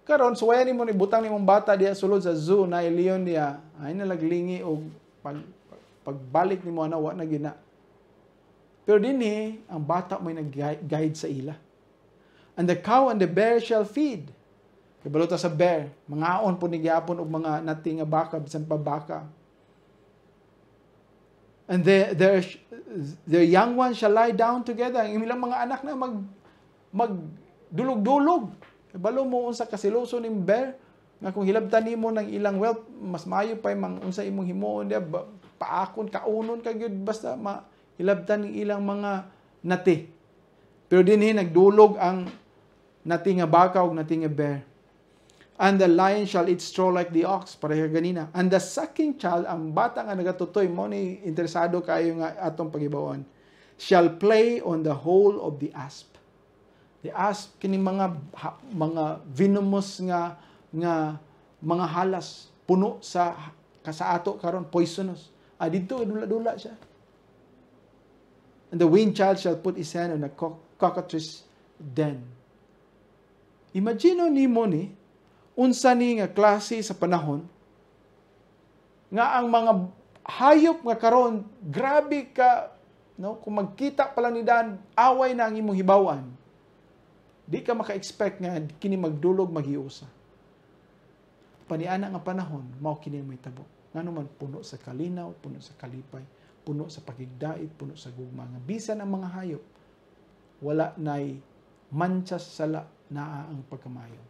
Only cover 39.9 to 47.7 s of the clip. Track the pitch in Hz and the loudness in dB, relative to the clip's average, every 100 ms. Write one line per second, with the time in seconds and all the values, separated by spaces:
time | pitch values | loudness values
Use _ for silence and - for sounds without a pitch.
39.9 | 160 - - _ _ _ _ _ _ _ | 2 0 -20 _ _ _ _ _ _ _
40.9 | 180 180 214 214 214 180 160 190 208 214 | 6 8 8 6 2 2 8 8 10 8
41.9 | 196 180 185 180 - _ _ _ _ _ | 8 0 -2 -6 -12 _ _ _ _ _
42.9 | _ 160 170 170 185 170 165 185 185 180 | _ -4 -2 2 2 4 6 6 6 2
43.9 | 165 156 165 160 147 147 139 127 _ _ | 0 -4 -2 -2 -2 -2 -4 -8 _ _
44.9 | _ _ _ _ _ _ _ 190 196 185 | _ _ _ _ _ _ _ 4 6 6
45.9 | 170 190 208 202 196 175 180 - - 185 | 6 6 2 0 0 2 0 -2 0 2
46.9 | 180 175 165 180 190 180 - 151 | 2 0 0 0 -2 -4 -10 -2